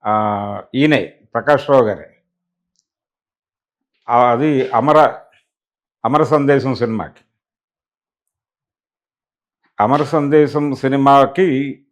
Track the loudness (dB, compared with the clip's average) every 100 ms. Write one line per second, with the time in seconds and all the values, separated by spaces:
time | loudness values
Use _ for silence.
0 | -2 -2 -2 -4 -8 -12 -10 -2 0 0
1 | -2 _ _ -6 0 0 4 2 2 -4
2 | -12 _ _ _ _ _ _ _ _ _
3 | _ _ _ _ _ _ _ _ _ _
4 | -2 2 2 2 0 -2 0 -2 2 4
5 | 4 0 -20 _ _ _ _ _ _ _
6 | -2 0 2 0 2 0 0 -4 -4 -6
7 | -10 _ _ _ _ _ _ _ _ _
8 | _ _ _ _ _ _ _ _ _ _
9 | _ _ _ _ _ _ _ _ 0 0
10 | 0 -2 2 2 2 -2 -6 -4 -4 0
11 | 4 4 4 0 -2 -2 -6 -12 _